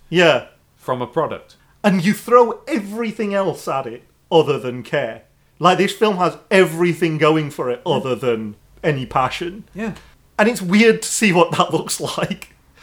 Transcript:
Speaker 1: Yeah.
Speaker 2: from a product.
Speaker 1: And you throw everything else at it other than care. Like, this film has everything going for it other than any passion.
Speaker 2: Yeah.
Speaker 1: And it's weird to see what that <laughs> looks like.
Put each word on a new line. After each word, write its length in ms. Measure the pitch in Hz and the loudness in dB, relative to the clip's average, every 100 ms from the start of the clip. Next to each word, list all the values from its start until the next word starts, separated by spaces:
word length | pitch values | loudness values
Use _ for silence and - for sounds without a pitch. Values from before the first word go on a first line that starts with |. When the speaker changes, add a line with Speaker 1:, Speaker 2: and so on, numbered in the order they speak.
| - | -4
Speaker 1:
Yeah. 360 | 165 170 127 - _ _ _ | 4 4 4 0 _ _ _
Speaker 2:
from 240 | - 127 | -8 -6
a 40 | 123 | -4
product. 500 | 165 135 92 - _ _ _ | -4 -4 -6 -14 _ _ _
Speaker 1:
And 220 | 208 185 | 0 2
you 80 | 170 | 2
throw 480 | 214 - 247 233 - - | -2 2 4 4 0 -6
everything 640 | 285 196 214 233 - 208 | -6 -6 -6 -6 -6 -4
else 320 | 196 190 139 - | -2 -2 -4 -4
at 180 | 135 123 | -6 -6
it 180 | 120 _ _ - | -10 _ _ 0
other 280 | 170 147 135 | 2 4 0
than 240 | 123 123 | -4 -8
care. 400 | 113 151 120 113 - _ _ - | -4 -4 -4 -8 -20 _ _ 0
Like, 200 | 170 180 | 2 4
this 140 | 190 | 2
film 220 | - 214 180 | 2 0 2
has 180 | 175 - - | -2 -2 0
everything 680 | 190 175 160 175 160 175 156 | 4 4 2 0 0 -2 2
going 320 | 151 160 147 | 2 2 -2
for 200 | - 127 | -6 -6
it 100 | 120 180 | -4 -2
other 280 | 135 127 | -2 -2
than 420 | 120 131 113 110 104 _ _ | -2 -2 -2 -4 -12 _ _
any 220 | 170 139 120 | -4 -4 -4
passion. 580 | 139 127 - 175 202 - | -2 -2 -4 -10 -12 -16
Speaker 2:
Yeah. 200 | 180 220 - - _ _ - | -12 -10 -12 -16 _ _ 0
Speaker 1:
And 100 | 214 | 0
it's 120 | 240 | 0
weird 400 | 180 208 226 220 | 0 4 4 4
to 60 | - | -2
see 240 | - 214 | -2 2
what 180 | 175 170 | 4 2
that 200 | 156 175 | 2 0
<laughs> 20 | |
looks 240 | 160 - - | -2 -4 -6
like. 540 | 147 - 156 190 - _ _ _ | -6 -4 -6 -6 -14 _ _ _